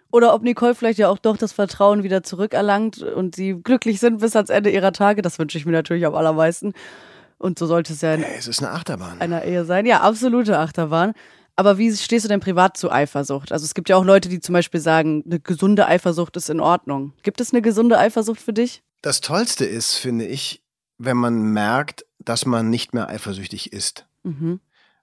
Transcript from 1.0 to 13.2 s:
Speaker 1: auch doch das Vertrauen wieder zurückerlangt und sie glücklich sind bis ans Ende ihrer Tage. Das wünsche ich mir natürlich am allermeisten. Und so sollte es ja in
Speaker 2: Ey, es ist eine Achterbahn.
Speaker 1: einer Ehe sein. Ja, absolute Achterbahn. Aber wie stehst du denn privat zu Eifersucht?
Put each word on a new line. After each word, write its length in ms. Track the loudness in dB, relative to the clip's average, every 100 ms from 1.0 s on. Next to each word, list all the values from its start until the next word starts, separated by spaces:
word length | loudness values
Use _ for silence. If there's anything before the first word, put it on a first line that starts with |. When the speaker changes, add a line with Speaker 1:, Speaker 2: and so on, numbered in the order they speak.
| 2
Speaker 1:
auch 80 | 2
doch 200 | 0 0
das 160 | -4
Vertrauen 500 | -4 -4 2 4 4
wieder 180 | 0 -2
zurückerlangt 800 | -4 -6 -2 0 0 0 -2 -6
und 340 | -8 -4 -4 -4
sie 180 | -6 -4
glücklich 380 | 0 0 2 2
sind 200 | 2 2
bis 160 | 0 2
ans 160 | 2
Ende 180 | 2 2
ihrer 220 | 2 2
Tage. 300 | 2 2 2
Das 160 | -2 -4
wünsche 180 | -6 -4
ich 80 | -2
mir 60 |
natürlich 340 | -2 0 -2 -2
am 80 |
allermeisten. 600 | 0 0 2 2 0 -6 -10 -16 -20 -20 -20 _ -8
Und 180 | -6 -4
so 80 | 0
sollte 280 | 0 -2
es 80 | -4
ja 120 | -2
in 80 | -2
Speaker 2:
Ey, 140 | -4 -8
es 100 | -8
ist 120 | -6
eine 100 | -6
Achterbahn. 480 | -8 -8 -10 -10 -6
Speaker 1:
einer 240 | -4 -4
Ehe 220 | -4 -4 0
sein. 220 | 0 4
Ja, 140 | 4
absolute 580 | 4 2 2 2 2 2
Achterbahn. 540 | 0 -2 0 2 0 -2 -14 _ _ 2
Aber 240 | 4 4
wie 120 | 2 0
stehst 300 | 0 0 0
du 40 |
denn 100 | -2
privat 360 | 0 2 2 2
zu 140 | -2
Eifersucht? 600 | 0 0 -4